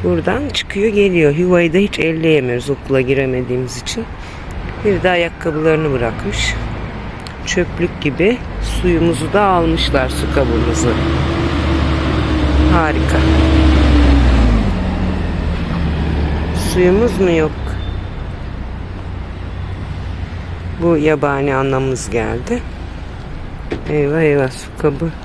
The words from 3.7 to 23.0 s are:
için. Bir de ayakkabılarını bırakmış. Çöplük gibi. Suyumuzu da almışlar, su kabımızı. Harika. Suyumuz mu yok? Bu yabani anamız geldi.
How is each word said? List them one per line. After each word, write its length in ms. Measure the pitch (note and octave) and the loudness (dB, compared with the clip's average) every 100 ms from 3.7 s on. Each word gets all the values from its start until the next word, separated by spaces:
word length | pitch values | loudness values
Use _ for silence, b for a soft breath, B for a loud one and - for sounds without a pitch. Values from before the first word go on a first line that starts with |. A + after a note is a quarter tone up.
| A#2+ | -8
için. 220 | - A#3 A3+ - B B B B B - | -8 -8 -8 -10 B B B B B -4
Bir 180 | G#3+ F3 | 0 2
de 80 | F#3 | 2
ayakkabılarını 800 | F3 E3+ - E3 D#3 D#3+ D#3 D#3 | 2 0 -2 -4 0 2 2 2
bırakmış. 640 | C3 A#2 G#2+ G3 - - - - - - - - - - - - | 0 0 -2 -4 -2 -2 -4 -6 -8 -8 -10 -10 -12 -12 -10 -4
Çöplük 540 | F#3 F3 - F3 - | -2 -2 -2 -4 -2
gibi. 380 | C#3+ C3 F#3+ B3 - - | -4 2 2 2 -4 -6
Suyumuzu 680 | - - F3+ E3 E3 D#3+ D#3+ | -2 0 2 2 2 0 0
da 100 | G3+ | 2
almışlar, 680 | G3+ F3+ E3 D#3+ - C#3 B2+ | 4 4 2 2 2 2 0
su 260 | - - | -2 0
kabımızı. 540 | C#3 B2+ A#2 A2+ A2+ B2 G#2+ - - - - - - - E4 - - - - - - - - D#3 | 0 2 0 0 0 0 0 0 0 0 0 -2 0 0 0 0 0 0 0 0 0 2 4 4
Harika. 460 | F3 D#3 D3 - D#3+ - D#3+ D#3+ E3 - - - - C#4+ C#4+ - - - - - - - - - - - - - - - - - - - - - - - - - | 4 2 2 2 2 4 4 4 6 6 6 6 6 6 6 6 6 4 4 2 -2 -2 -2 -2 -2 -2 -2 -2 -2 -2 -2 -2 -2 0 0 0 -2 -2 -2 0
Suyumuz 480 | F3+ F3+ G3 A#3+ F3+ | 2 4 4 2 2
mu 100 | F#3 | 2
yok? 220 | E3 D#3 - - - - - - - - - - - - - - - - - - - - - - - - - - - - - - - - - | 2 0 -2 -6 -4 -4 -6 -8 -8 -8 -8 -10 -8 -8 -8 -10 -10 -10 -10 -10 -10 -10 -8 -8 -8 -8 -8 -8 -8 -8 -8 -10 -10 -8 -2
Bu 140 | E3+ E3 | 0 2
yabani 580 | D3+ D3 C#3+ C#3 C#3+ | 2 2 0 0 0
anamız 560 | C3+ C3+ C3 C3+ B2 - | 0 2 0 0 -2 -2
geldi. 520 | A#2 A2 A#2 - A#3+ - - - - | -2 -2 -4 -4 -4 -6 -10 -12 -10